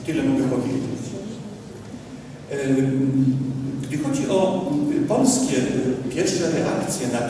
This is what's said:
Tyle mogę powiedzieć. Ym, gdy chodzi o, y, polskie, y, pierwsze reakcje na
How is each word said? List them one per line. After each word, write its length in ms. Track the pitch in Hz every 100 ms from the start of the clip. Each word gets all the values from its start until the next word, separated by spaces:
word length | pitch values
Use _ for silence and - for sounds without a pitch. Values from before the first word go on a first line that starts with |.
| -
Tyle 180 | 151
mogę 200 | 135 131
powiedzieć. 560 | 127 123 - - - - - - - - - - - - - - - - - - - 139 135
Ym, 680 | 131 135 131 135 131 127 131 - - - -
gdy 140 | - 151
chodzi 320 | - - -
o, 420 | 190 190 190 - - - -
y, 40 | -
polskie, 500 | 240 - - - 127
y, 520 | 127 127 127 - - 160
pierwsze 280 | 190 180 165
reakcje 560 | 160 - 165 - - 127
na 140 | -